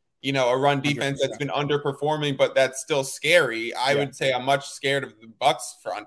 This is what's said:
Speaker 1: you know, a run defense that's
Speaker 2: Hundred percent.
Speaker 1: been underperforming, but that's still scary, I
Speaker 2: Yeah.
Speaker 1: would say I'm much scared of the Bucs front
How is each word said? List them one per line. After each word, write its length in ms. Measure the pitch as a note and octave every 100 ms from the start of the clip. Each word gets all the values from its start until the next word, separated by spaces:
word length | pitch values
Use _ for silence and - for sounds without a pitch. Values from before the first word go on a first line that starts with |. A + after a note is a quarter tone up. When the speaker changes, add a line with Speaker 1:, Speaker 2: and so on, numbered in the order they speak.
| _ _
Speaker 1:
you 100 | C3
know, 160 | C#3 B2
a 80 | B2+
run 240 | C#3 C#3
defense 400 | C#3+ C#3+ C#3 C#3+
that's 160 | C3+ -
Speaker 2:
Hundred 160 | C#3+
percent. 160 | C3+ D3
Speaker 1:
been 100 | D3
underperforming, 600 | C#3+ C3+ D3 D3+ D3 C3+
but 160 | C3
that's 260 | C3+ C3 -
still 240 | - D3
scary, 680 | C3+ - D3 F3 C3+ A2+ A#2
I 180 | - B2+
Speaker 2:
Yeah. 60 | C#3+
Speaker 1:
would 180 | C#3 -
say 160 | C#3+
I'm 140 | B2 C3
much 240 | C#3 -
scared 340 | - C#3 C#3
of 160 | B2 A2
the 60 | A2+
Bucs 560 | A2 C3+ E3 - -
front 240 | A2+ G2